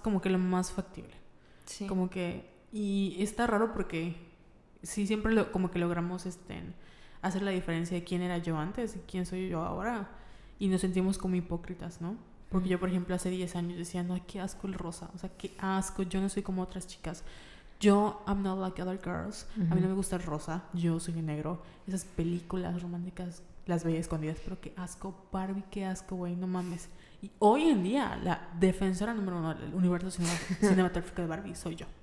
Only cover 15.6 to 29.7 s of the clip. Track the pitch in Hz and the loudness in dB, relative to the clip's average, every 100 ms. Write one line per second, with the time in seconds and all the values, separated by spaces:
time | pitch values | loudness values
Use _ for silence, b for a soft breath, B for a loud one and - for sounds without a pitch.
15.6 | 190 190 190 - 180 190 196 - 190 185 | 0 0 0 -2 -2 0 0 -2 -2 -2
16.6 | 180 185 - - 165 180 - B B B | -2 -6 -10 -10 -10 -8 -10 B B B
17.6 | B - 208 202 208 - - 202 196 190 | B 4 8 8 6 0 -2 0 0 0
18.6 | 185 180 180 190 175 165 185 - - 214 | -2 -2 -4 -4 -4 -4 -4 -8 -6 0
19.6 | 165 165 185 190 185 180 175 151 - 175 | 4 6 6 2 0 -2 -2 -4 -2 -6
20.6 | - 170 170 165 170 165 160 151 156 175 | -4 0 2 2 0 -2 -2 -2 -2 -6
21.6 | B B - 185 - - 165 175 - 185 | B B -6 -4 -4 -2 0 -2 -2 -4
22.6 | 170 175 175 175 180 - 180 170 - - | -2 -4 -4 -6 -6 -8 -8 -10 -14 -10
23.6 | - 170 165 160 165 160 156 160 - 185 | -2 0 2 0 0 -2 -2 -4 -6 -8
24.6 | - - 180 - 196 170 - 190 190 196 | -10 -8 -10 -8 -10 -12 -6 -4 -2 -4
25.6 | 196 208 190 185 - 185 175 175 185 180 | -4 -4 -2 -4 -4 -4 -2 -2 -2 -2
26.6 | 180 170 - B B B 196 - 208 269 | -2 -6 -8 B B B -10 6 8 8
27.6 | 320 214 185 277 247 - 180 - - 170 | 8 6 6 4 2 0 0 0 -2 4
28.6 | 190 180 190 180 214 226 190 175 160 143 | 6 6 2 2 0 0 0 0 -2 -2
29.6 | 147 | -2